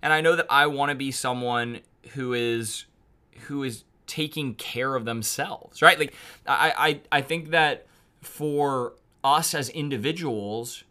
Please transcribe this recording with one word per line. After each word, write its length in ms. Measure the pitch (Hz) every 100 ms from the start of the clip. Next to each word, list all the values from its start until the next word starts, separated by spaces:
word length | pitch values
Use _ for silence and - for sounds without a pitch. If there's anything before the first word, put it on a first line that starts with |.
And 100 | 147
I 100 | 156
know 140 | 160 170
that 120 | 165
I 160 | 135 147
wanna 300 | 139 143 139
be 160 | 135
someone 680 | 127 131 127 123 120 117 117 _ _ -
who 200 | 139 127
is, 520 | 123 120 117 113 - - _ _ _ _ -
who 220 | - 143
is 200 | 135 110 _ _ -
taking 480 | - 151 151 139 110
care 400 | - 120 131 131
of 100 | 113
themselves, 800 | 117 107 - 160 - - -
right? 160 | - 175
Like, 160 | 151 - - - -
I, 520 | 135 160 - 156 151 -
I, 60 | 147
I 20 |
think 300 | 135 165 151
that 340 | 165 151 131 - _ _ _
for 720 | - - 151 143 143 135 120 - _ _
us 300 | 135 147 160
as 160 | 156 127
individuals 1120 | 165 147 135 123 165 160 110 101 107 120 - -